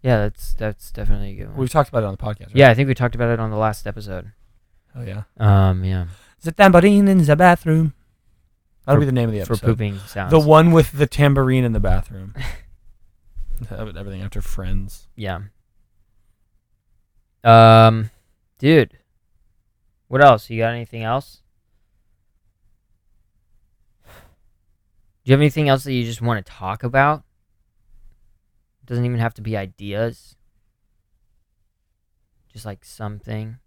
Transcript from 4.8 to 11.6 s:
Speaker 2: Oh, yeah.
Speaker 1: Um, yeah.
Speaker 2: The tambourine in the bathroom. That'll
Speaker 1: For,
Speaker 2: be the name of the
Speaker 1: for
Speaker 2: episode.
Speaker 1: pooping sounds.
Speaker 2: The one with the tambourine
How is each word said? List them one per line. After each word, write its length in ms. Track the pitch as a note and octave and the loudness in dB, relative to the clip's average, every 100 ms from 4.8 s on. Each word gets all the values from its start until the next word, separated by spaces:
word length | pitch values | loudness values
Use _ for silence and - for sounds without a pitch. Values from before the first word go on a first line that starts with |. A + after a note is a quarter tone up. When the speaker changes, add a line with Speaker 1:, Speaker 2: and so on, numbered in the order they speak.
| _ | _
Speaker 2:
Oh, 60 | B2+ | -16
yeah. 200 | A#2+ G#2+ - - | -14 -14 -16 -2
Speaker 1:
Um, 460 | G#2+ G2 F#2+ F#2 | 2 4 2 0
yeah. 220 | F#2 F#2 F2 - _ _ | -4 -6 -8 -16 _ _
Speaker 2:
The 100 | E3 | -12
tambourine 560 | D#3+ G3 F3 F#3+ G3+ G3 | 2 6 6 6 4 2
in 120 | F#3+ | 2
the 160 | D3 | 2
bathroom. 580 | D3+ F3+ F3 E3 D#3+ D#3 - _ _ _ _ _ _ _ _ | 4 4 2 0 0 -2 -6 _ _ _ _ _ _ _ _
That'll 120 | - C#3+ | 0 0
Speaker 1:
For, 20 | |
Speaker 2:
be 40 | |
the 60 | C#3 | 2
name 160 | B2+ A#2 | -2 -2
of 60 | |
the 60 | G#2 | -6
Speaker 1:
for 80 | F#2 | -6
Speaker 2:
episode. 120 | A2+ A2+ | -4 -2
Speaker 1:
pooping 320 | A2+ G#2+ G2 G2 | -2 -4 -8 -12
sounds. 240 | G2+ F#2 | -10 0
Speaker 2:
The 80 | D#3+ | 2
one 320 | D3+ D#3 E3+ | 6 6 6
with 220 | E3 D3 | 4 2
the 120 | C#3 D3 | -2 -4
tambourine 560 | - C#3+ C#3 C3 C3 | 0 0 2 0 0